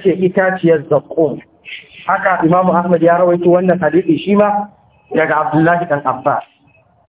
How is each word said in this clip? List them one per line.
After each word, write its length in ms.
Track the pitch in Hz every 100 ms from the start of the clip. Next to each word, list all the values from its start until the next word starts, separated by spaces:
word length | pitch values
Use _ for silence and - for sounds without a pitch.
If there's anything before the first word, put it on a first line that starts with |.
ce 80 | 196
itaciyar 680 | 175 185 196 185 185 170 160 151
zaqqum. 520 | 143 - - 156 - - _ - - - - -
Haka 320 | 190 190 180 160
Imam 240 | 180 185
Ahmad 300 | 175 175 170
ya 160 | 165 175
rawaito 320 | 180 175 175
wannan 300 | 175 185 180
hadisi 380 | 156 160 - -
shi 180 | 185 202
ma 140 | 208 208 208 _ _ _ -
daga 240 | - 156 151
Abdullahi 480 | 156 156 160 175 170
dan 120 | 143 135
Abbas. 380 | 123 143 117 - _ _ _ _ _